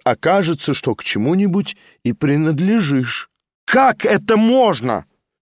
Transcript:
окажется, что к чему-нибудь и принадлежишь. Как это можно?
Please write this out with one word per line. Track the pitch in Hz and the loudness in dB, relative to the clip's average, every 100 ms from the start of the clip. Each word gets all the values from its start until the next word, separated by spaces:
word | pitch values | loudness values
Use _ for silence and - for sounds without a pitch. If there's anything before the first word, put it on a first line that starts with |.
окажется, | 127 113 160 196 170 156 - | -2 -2 0 0 0 -2 -2
что | 135 131 | -2 -4
к | 107 - | -4 -4
чему-нибудь | 104 123 190 202 190 - - _ _ | -2 0 0 0 -2 -4 -10 _ _
и | 120 | -6
принадлежишь. | - 143 147 156 147 185 226 151 135 120 - - _ _ _ - | -2 0 0 0 0 0 0 0 -2 -2 -8 -12 _ _ _ -2
Как | 254 262 - 214 | 2 2 2 0
это | 202 202 214 | 0 2 2
можно? | 226 262 226 135 123 98 - _ _ _ | 4 4 2 0 -2 -4 -8 _ _ _